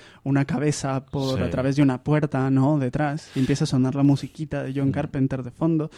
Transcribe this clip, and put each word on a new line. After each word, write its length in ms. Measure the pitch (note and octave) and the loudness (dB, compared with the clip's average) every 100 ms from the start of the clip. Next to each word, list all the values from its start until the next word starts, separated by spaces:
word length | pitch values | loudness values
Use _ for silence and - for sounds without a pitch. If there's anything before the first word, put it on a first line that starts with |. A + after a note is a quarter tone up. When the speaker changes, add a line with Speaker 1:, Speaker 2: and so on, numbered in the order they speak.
| - - | -20 -10
Speaker 1:
una 200 | C#3 C#3 C#3 | -2 0 0
cabeza 600 | E3 D3+ C#3+ C#3 C3+ C3 | 0 0 -2 -2 -4 -4
por 320 | C#3+ C3+ C3 | -4 -2 -2
Speaker 2:
Sí. 40 | |
Speaker 1:
a 60 | B2 | -2
través 280 | - C3 C#3 | -2 0 4
de 40 | |
una 220 | C#3 B2+ | 4 2
puerta, 460 | - D3+ D3 C3 C3+ | 0 0 0 0 2
¿no? 260 | C3+ C3 D3+ | 2 4 2
Detrás, 540 | B2+ B2 D3+ D3+ - C3+ | 0 -2 -2 -4 -6 -2
y 40 | |
empieza 240 | C3 C#3+ | 0 0
a 40 | D3+ | 0
sonar 280 | C3+ C3 C#3 | 0 0 2
la 80 | |
musiquita 580 | C#3+ C#3 C#3 - D#3 C#3+ | 4 2 0 -12 -8 -6
de 100 | C3+ C3+ | -6 -2
John 140 | C#3 | -2
Speaker 2:
Hmm. 20 | |
Speaker 1:
Carpenter 500 | C#3 D3 C#3+ C3 C3 | -2 -4 -2 -2 -2
de 100 | B2 | -8
fondo. 380 | - E3 D#3+ D3+ | -4 0 0 -2